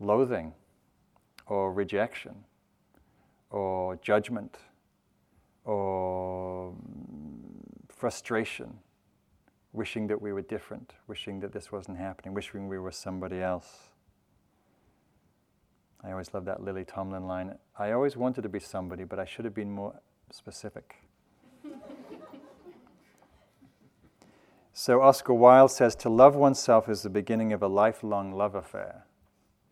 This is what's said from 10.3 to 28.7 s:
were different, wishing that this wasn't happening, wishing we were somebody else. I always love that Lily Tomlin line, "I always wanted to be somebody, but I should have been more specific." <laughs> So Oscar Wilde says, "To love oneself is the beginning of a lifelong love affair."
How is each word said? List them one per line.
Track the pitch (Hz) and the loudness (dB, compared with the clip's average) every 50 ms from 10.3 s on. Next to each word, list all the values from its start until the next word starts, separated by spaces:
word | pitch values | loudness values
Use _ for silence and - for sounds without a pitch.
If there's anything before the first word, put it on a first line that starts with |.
| 101 | -8
were | 98 | -8
different, | 95 - 110 101 - - 107 107 120 - - _ _ | -8 -8 -10 -10 -10 -14 -16 -18 -18 -20 -20 _ _
wishing | - 107 - - 107 98 98 | -16 -14 -12 -12 -12 -10 -10
that | 95 98 - | -10 -10 -10
this | 101 - - | -12 -12 -10
wasn't | - 101 90 - 95 | -12 -12 -12 -12 -12
happening, | 90 95 95 92 - - 95 98 | -10 -10 -10 -12 -12 -14 -10 -10
wishing | 101 101 - - 101 98 | -10 -10 -10 -12 -12 -10
we | 98 95 95 | -8 -8 -8
were | 92 92 | -8 -10
somebody | 90 - - 98 92 92 95 90 92 90 | -12 -12 -12 -10 -10 -8 -8 -8 -6 -4
else. | 92 92 92 87 - - - - - _ _ _ _ _ _ _ _ _ _ _ _ _ _ _ _ _ _ _ _ _ _ _ _ _ _ _ _ _ _ _ _ _ _ _ _ _ _ _ _ _ _ _ - | -4 -4 -4 -6 -8 -14 -20 -20 -20 _ _ _ _ _ _ _ _ _ _ _ _ _ _ _ _ _ _ _ _ _ _ _ _ _ _ _ _ _ _ _ _ _ _ _ _ _ _ _ _ _ _ _ -14
I | 92 | -12
always | 95 92 92 - - | -10 -10 -10 -10 -10
love | 101 92 | -8 -6
that | 95 95 - 98 | -6 -8 -8 -8
Lily | 98 95 95 92 | -8 -8 -8 -10
Tomlin | - - 98 98 95 95 95 92 | -10 -10 -10 -8 -8 -8 -8 -8
line, | 92 92 92 92 95 98 - _ _ _ | -8 -6 -8 -8 -10 -12 -16 _ _ _
"I | - 104 104 | -8 -4 -2
always | 110 123 139 143 135 | 0 0 0 0 -2
wanted | 120 123 127 127 - | -2 -4 -4 -2 -4
to | 110 104 | -6 -6
be | 92 95 | -8 -8
somebody, | - - - 95 92 90 92 90 95 | -10 -8 -10 -8 -8 -8 -10 -10 -10
but | 85 95 95 | -8 -8 -8
I | 95 | -8
should | - - - 113 | -8 -8 -10 -10
have | 113 101 | -8 -6
been | 110 104 101 | -6 -8 -8
more | 101 98 101 104 - - - _ _ _ _ - | -8 -8 -10 -10 -12 -14 -20 _ _ _ _ -20
specific." | - - - 107 101 - - 107 - 110 - - - - _ _ _ _ _ _ _ _ _ 247 - - - | -20 -20 -20 -18 -16 -14 -16 -14 -14 -16 -20 -20 -20 -20 _ _ _ _ _ _ _ _ _ -20 -20 -20 -20
<laughs> | 294 277 247 - - - - 247 - - 339 311 - - 277 - - - - - 359 349 - - - - _ _ _ _ _ _ _ _ _ _ _ _ _ - - _ _ _ _ _ _ _ _ _ _ - - - _ _ _ _ _ _ _ _ | -18 -18 -18 -18 -18 -18 -18 -18 -20 -20 -20 -20 -20 -20 -20 -20 -20 -20 -20 -20 -20 -20 -20 -20 -20 -20 _ _ _ _ _ _ _ _ _ _ _ _ _ -20 -20 _ _ _ _ _ _ _ _ _ _ -20 -20 -20 _ _ _ _ _ _ _ _
So | - - - 123 127 | -6 0 2 2 8
Oscar | 135 135 131 - - - 127 | 8 8 8 6 4 2 6
Wilde | 117 120 123 127 131 135 131 | 10 12 12 12 12 12 10
says, | - - 131 117 - | 8 4 4 4 4
"To | - - 120 | 0 0 2
love | 113 113 131 143 143 | 8 10 10 10 10
oneself | 143 143 139 135 - - - 117 110 107 117 | 8 6 4 4 2 4 6 6 6 6 2
is | 107 98 - | -2 -4 -4
the | 104 | -4
beginning | 95 104 95 - 113 110 110 110 107 | -4 -4 -2 0 -2 0 0 0 0
of | 92 | 0
a | 104 | 0
lifelong | 98 95 98 104 113 110 - - 107 104 101 98 98 | 2 4 4 4 4 2 -2 -4 -4 -4 -4 -4 -4
love | 95 95 101 104 98 | -4 -2 -2 -2 -2
affair." | 98 90 - | -6 -8 -8